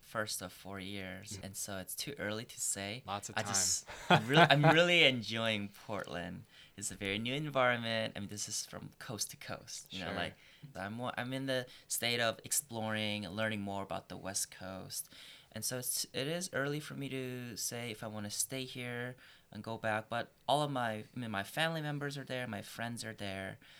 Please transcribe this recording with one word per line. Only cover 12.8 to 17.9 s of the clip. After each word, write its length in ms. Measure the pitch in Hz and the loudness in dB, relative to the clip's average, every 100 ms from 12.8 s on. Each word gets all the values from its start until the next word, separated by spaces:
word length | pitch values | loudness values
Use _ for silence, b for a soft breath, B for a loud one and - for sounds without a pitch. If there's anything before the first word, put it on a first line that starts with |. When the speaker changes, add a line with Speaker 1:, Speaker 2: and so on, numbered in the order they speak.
| 110 107 107 104 98 | 0 0 0 0 -2
Speaker 1:
learning 320 | 104 110 107 | 0 0 0
more 200 | 101 98 | -2 -4
about 260 | 95 92 - | -4 -6 -6
the 80 | 92 | -8
West 340 | 92 101 - | -4 -4 -4
Coast, 580 | - 92 95 98 - - B B B B | -6 -10 -10 -8 -8 -8 B B B B
and 120 | 113 | -6
so 140 | - 127 | -4 -2
it's, 280 | - - 175 | -2 -4 -2
it 140 | - 139 | -2 -2
is 240 | 170 185 | -2 -2
early 280 | - 139 151 | 0 0 -2
for 140 | 151 | -4
me 140 | 139 135 | -8 -6
to 460 | 131 127 123 120 95 | -4 -4 -6 -8 -6
say 340 | - 120 120 | -4 -4 -6